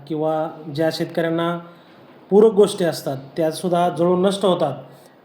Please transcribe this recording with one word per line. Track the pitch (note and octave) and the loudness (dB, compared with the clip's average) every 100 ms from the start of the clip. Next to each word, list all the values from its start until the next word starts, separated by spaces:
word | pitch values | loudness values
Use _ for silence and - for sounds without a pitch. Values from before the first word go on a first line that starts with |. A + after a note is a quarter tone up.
| - | -8
किंवा | D#3 D#3 D#3 D#3+ - E3 C#3 | -4 -2 -2 -6 -10 -8 -2
ज्या | D#3+ | -2
शेतकऱ्यांना | D#3 E3 - E3 E3 E3+ E3+ F3 - - - - - - | -2 -4 -2 -2 -2 -2 -4 -10 -20 -20 -20 -20 -16 2
पूरक | G3 A3 | 4 6
गोष्टी | G3+ G3+ - E3+ | 6 2 2 -2
असतात | D3 - C3+ - - | -2 -6 -8 -8 -2
त्यासुद्धा | D#3+ D#3 F#3 F3 F3 | -2 -2 -2 0 0
जळून | D3+ F3 F3+ | 2 2 4
नष्ट | F#3+ F#3+ G3+ | 2 2 0
होतात | F3 D3+ - - - - _ | 2 0 -4 -14 -20 -20 _